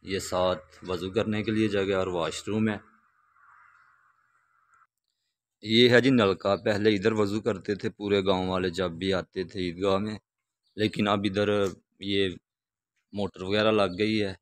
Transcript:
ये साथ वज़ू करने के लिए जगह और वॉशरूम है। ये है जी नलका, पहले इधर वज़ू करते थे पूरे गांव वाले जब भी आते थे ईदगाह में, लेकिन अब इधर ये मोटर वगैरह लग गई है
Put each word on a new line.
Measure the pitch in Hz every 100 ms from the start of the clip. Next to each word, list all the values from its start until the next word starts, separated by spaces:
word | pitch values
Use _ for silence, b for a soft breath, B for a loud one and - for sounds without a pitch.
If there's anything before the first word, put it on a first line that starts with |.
ये | 92 95
साथ | 87 92 92 90 - -
वज़ू | 87 90 92
करने | 101 107 107
के | 107
लिए | 110 110
जगह | 98 98 95
और | 95
वॉशरूम | 90 80 78 - 104 110
है। | 101 - _ _ _ _ _ _ - _ _ _ _ _ _ _ _ _ _ _ _ _ _ _ _ _ _ _ _
ये | 107 110 120
है | 120
जी | 123
नलका, | 127 101 92 101 98
पहले | 117 104 104 104
इधर | 98
वज़ू | 110 104 104
करते | 107 98 87 98
थे | 110
पूरे | - 104 101
गांव | 95 92 92
वाले | 92 92
जब | 85 90 80
भी | 95
आते | 92 85 95 92
थे | 101 90
ईदगाह | 87 98 95
में, | 107 110 _ _ _ _ _ -
लेकिन | 107 - 104
अब | 101 101
इधर | 95 104 104 98 87 _ _
ये | 98 98 98 85 _ _ _ _ _ _ _
मोटर | 98 98 87
वगैरह | 92 104 107
लग | 110 98 90
गई | 107 110
है | 101 95